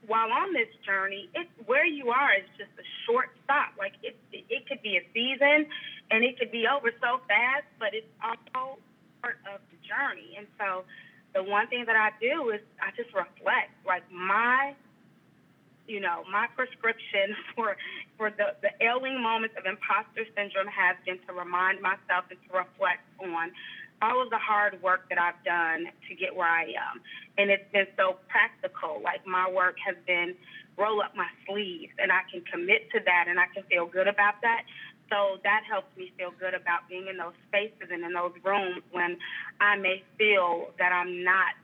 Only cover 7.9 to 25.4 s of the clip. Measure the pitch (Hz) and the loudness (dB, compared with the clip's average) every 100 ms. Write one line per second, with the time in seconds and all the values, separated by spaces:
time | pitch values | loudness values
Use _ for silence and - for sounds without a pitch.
7.9 | 208 220 _ 226 226 - 254 262 269 _ | -6 -10 _ -8 -8 -8 -8 -8 -12 _
8.9 | _ _ _ 240 - 196 202 _ 170 - | _ _ _ -10 -8 -12 -16 _ -20 -8
9.9 | 214 277 190 - 196 208 _ 202 185 185 | -4 -4 -6 -14 -20 -20 _ -4 -4 -8
10.9 | - - - _ 190 190 202 226 247 233 | -18 -20 -20 _ -4 0 0 2 -2 2
11.9 | 220 214 208 233 320 254 208 - - - | 4 4 0 -2 0 0 -4 -6 -10 -10
12.9 | - 466 196 175 - - 240 208 - 185 | -8 -6 -4 -6 -4 0 0 0 -8 -2
13.9 | 180 - 180 185 202 233 254 277 285 _ | -2 -2 -6 0 2 4 4 2 -4 _
14.9 | _ _ _ _ _ _ _ _ _ - | _ _ _ _ _ _ _ _ _ -10
15.9 | 208 196 170 175 202 233 - - - 226 | -4 -4 -4 -2 -2 -2 -2 -6 -2 -4
16.9 | 220 - 202 196 208 - - 220 190 - | -4 -2 0 0 -2 -10 -4 -4 -2 -8
17.9 | - - _ 214 208 202 202 202 - 226 | -12 -16 _ -4 0 -2 0 -4 0 0
18.9 | 247 262 262 233 226 220 220 185 202 - | 2 -2 -2 0 0 -2 -4 -6 -6 0
19.9 | 202 220 - 220 - 202 196 196 196 180 | -2 -2 -8 -8 -4 -4 -2 -4 2 2
20.9 | 185 - 185 - 180 175 180 185 190 202 | 2 -4 -10 -10 -10 -4 2 2 2 0
21.9 | 196 - 185 185 185 _ 185 180 _ 190 | -2 0 -2 -2 -14 _ -4 -4 _ 0
22.9 | - - _ 190 165 165 - - - - | 0 -6 _ -6 -4 -6 -8 -16 -16 -18
23.9 | _ 214 254 247 220 - 208 208 190 180 | _ 2 2 0 -2 2 2 2 0 0
24.9 | 185 - 175 175 170 | 0 0 0 0 0